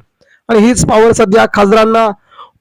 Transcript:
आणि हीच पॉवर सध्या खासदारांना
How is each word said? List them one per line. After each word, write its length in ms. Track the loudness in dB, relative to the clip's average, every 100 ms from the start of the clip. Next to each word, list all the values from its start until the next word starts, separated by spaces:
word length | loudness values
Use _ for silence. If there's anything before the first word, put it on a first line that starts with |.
| _ _ _ _ -4
आणि 120 | 0
हीच 260 | 0 0
पॉवर 260 | -2 2 2
सध्या 340 | 0 0 0 0
खासदारांना 540 | -2 0 0 0 0 -2 -6 _ -20 -20 _